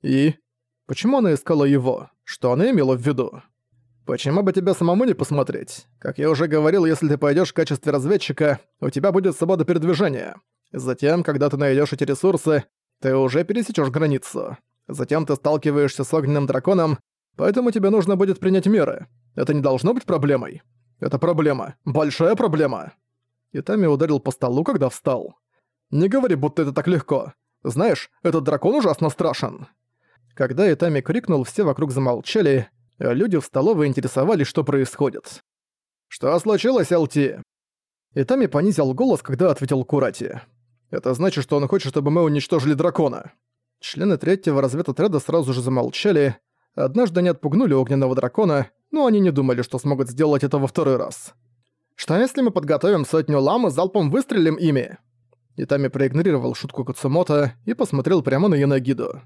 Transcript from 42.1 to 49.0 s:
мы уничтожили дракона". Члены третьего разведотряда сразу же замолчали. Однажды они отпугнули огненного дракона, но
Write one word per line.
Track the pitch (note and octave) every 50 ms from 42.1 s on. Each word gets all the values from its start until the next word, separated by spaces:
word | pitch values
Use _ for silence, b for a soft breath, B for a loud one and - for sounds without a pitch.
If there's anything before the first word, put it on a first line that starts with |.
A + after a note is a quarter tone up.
мы | D3+ E3+ E3+
уничтожили | D#3 D3 D3 C#3 - F3+ D#3+ B2 D3 D3+
дракона". | C3+ E3 F3+ - - D#3+ C#3 B2 - - - _ _ _ _ _ _ _ _ _ _
Члены | - - - C#3+ F3 G3+ F3+
третьего | C#3 - - F#3+ F#3+ - E3 D3 C3+
разведотряда | C#3 C3 A#2+ D#3 F3 - C3 - E3 G#3 F3 C#3+
сразу | - - D3+ E3+ D3+ B2+ C3
же | B2
замолчали. | A#2+ B2 C3 B2 A#2+ B2 - - - G#3 F#3+ D3+ C#3+ C3+ A2 - _ _ _ _ _ _ _
Однажды | - C#3+ C3 C#3 A3 B3+ G3 E3 F3+
они | F3 F3+
отпугнули | E3+ - - D3 C#3+ G3+ C4+ G3+ C#3+
огненного | C3+ C3 A#2 C#3 C3+ C3+ B2+ C3
дракона, | C3 B2 B2 _ - A3 F3+ D3+ C#3 C3+ - _ _ _ _
но | D4+ D#4